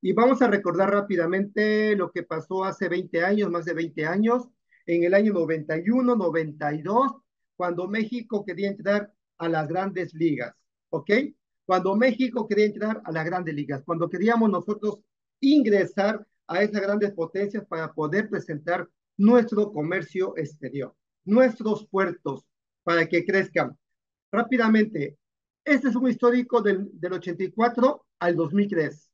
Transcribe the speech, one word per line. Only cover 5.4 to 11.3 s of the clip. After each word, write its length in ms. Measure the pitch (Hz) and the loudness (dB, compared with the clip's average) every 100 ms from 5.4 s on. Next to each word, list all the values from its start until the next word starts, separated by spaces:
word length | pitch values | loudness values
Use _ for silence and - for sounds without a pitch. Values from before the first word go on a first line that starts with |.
| 156 160 151 160 | -2 -4 -4 -4
y 120 | 180 | 0
uno, 260 | 247 247 240 | 2 2 2
noventa 560 | 175 160 160 151 147 | 0 0 -4 -4 -6
y 80 | 156 | -4
dos, 320 | 160 220 269 - _ _ _ | -2 0 0 -2 _ _ _
cuando 320 | _ 180 175 180 | _ -6 -4 -4
México 560 | 214 220 247 226 208 | -4 -4 -6 -6 -8
quería 280 | 202 170 196 | -6 -6 -6
entrar 420 | 202 190 208 208 _ _ _ | -4 -2 -2 -2 _ _ _
a 120 | 165 | -2
las 180 | 160 151 | -2 -2
grandes 460 | 170 196 180 170 | -4 -4 -4 -8
ligas, 400 | 160 165 135 120 _ _ _ _ | -2 -2 -2 -6 _ _ _ _
¿ok? 200 | 160 - 214 294 | -8 0 0 0